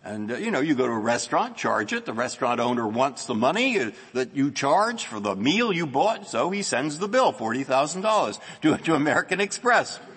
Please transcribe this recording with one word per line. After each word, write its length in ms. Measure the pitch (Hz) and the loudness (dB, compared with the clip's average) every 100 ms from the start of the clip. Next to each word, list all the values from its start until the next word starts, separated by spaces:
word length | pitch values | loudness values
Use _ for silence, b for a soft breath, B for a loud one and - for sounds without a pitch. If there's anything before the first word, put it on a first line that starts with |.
And, 300 | - 107 107 | -10 -8 -6
uh, 40 | 120 | -4
you 120 | 220 | -2
know, 80 | 156 | -2
you 160 | 156 | 0
go 120 | 131 123 | 2 2
to 60 | |
a 60 | 113 | 0
restaurant, 580 | 107 120 - 151 226 233 | 0 0 2 0 0 -2
charge 360 | 113 110 214 | 0 0 0
it. 120 | 233 | -4
The 80 | 233 | -4
restaurant 460 | 113 123 - 127 120 | -4 -4 -2 0 2
owner 260 | 120 123 | 2 0
wants 420 | 113 113 135 120 - | 0 2 0 0 -4
the 80 | |
money, 440 | 113 123 185 262 214 | 2 2 2 0 0
uh, 120 | 117 - B | -2 -6 B
that 220 | 123 127 | -4 -4
you 160 | 139 139 | 0 0
charge 540 | 139 143 165 220 226 | 0 2 4 2 -2
for 160 | - 110 | -8 -4
the 160 | 104 95 | -2 0
meal 360 | 110 196 240 | 2 2 2
you 140 | 170 165 | 0 0
bought, 400 | 127 190 - 202 | 2 2 0 -4
so 240 | 113 151 | -2 0
he 120 | 202 | 0
sends 360 | 196 123 147 151 | -2 0 -2 -4
the 80 | 202 | 0
bill, 240 | 247 240 | 2 2
forty 320 | 131 110 120 | 2 -2 -2
thousand 400 | 135 131 - 180 | 0 2 2 0
dollars, 380 | 214 214 131 101 B B | 0 2 0 -4 B B
to, 140 | 156 123 | 0 2
to 160 | - | 2
American 460 | 156 147 143 175 185 | 2 4 2 0 -2
Express. 600 | 202 - - 220 - - - | -2 -2 2 2 2 -8 -16